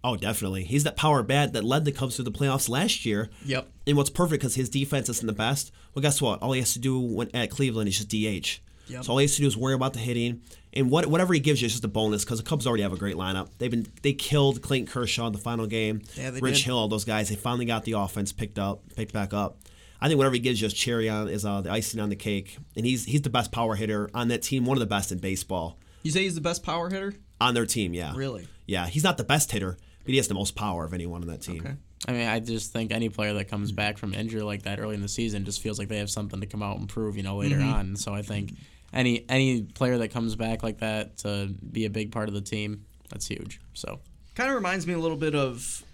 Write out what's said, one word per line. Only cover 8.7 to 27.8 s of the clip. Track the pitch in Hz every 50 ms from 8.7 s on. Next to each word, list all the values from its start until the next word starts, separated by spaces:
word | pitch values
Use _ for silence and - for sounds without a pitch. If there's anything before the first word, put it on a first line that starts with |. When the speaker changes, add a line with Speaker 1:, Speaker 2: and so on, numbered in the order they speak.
| - - -
Speaker 2:
Yep. | - - 123 131
Speaker 1:
So | -
all | 113 135
he | 151
has | 143 -
to | -
do | 143
is | 139 107
worry | 107 123 131 135
about | 127 131 131 131
the | 113
hitting. | 110 123 120 120 117 120 120 117 - - - - - - -
And | 127 135 127
what, | 135 165 170
whatever | 143 151 170 185 180 185
he | 156
gives | 131 156 147 135
you | 120
is | 117 110
just | 120 110
a |
bonus | 104 101 107 110 107 107 101 104
'cause | - 120 110
the | 110
Cubs | - 160 143 117
already | 127 120 110
have | 101 98 92
a |
great | 87 98 101 92
lineup. | 80 92 92 95 95 92 - - -
They've | 117 123
been, | 117 117 110 - - -
they | - 143 139
killed | 143 - - - 147 139 139 131 117 -
Clayton | - 139 131 110
Kershaw | - - 127 123 107 - - 117
in | 117 104
the | 101
final | 101 117 117 113 113
game. | 104 110 113 110 107 107 107 104 - -
Speaker 2:
Yeah, | 131 131 131
they | 127 131
Speaker 1:
Rich | 135 131 -
Speaker 2:
did. | 123 135
Speaker 1:
Hill, | 127 127 120
all | 110
those | 107 110 107 98
guys, | 117 110 107 107 98
they | 104
finally | 98 - 127 120 120 123
got | 117 117 110 110
the | 120
offense | 113 107 101 92 - 107 101 98
picked | - - 113 101 104
up, | 104 98 98 98 - - - -
picked | - 110 104 -
back | 110 98 95 104
up. | 104 101 92 - - - - - - - - - -
I | -
think | 147 160
whatever | 139 135 135 127
he | 123
gives | 117 127 123 104
you | 107
is | 107 -
cherry | - - 120 120 117 110 110
on, | 107 107 107 95
is, | 78 107 98
uh, | 104 101 98
the | 95 80
icing | 95 113 104 - - 110
on | 104 104
the | 101
cake. | 101 - 110 104 98 95 - - - - - -
And | - 113
he's, | 123 127 120 107
he's | - 127 147
the | 143 135
best | 107 127 117 -
power | - 120 117 113 110
hitter | 101 113 107 107 104 104 101 -
on | 123 120 117
that | 120 113
team, | - - 139 131 120
one | 123 131
of | 135
the | 117
best | 95 101 101 92 -
in | 95 90
baseball. | - 95 95 92 - - 95 90 82 85 - - - - - -
Speaker 2:
You | - 160
say | 147 185 190
he's | 190 170
the | 165
best | 147 170 151 - -
power | - 160 170 170 180
hitter? | 190 196 196 202 202 - - - - -
Speaker 1:
On | 113 123 120
their | 120 117
team, | 110 - 120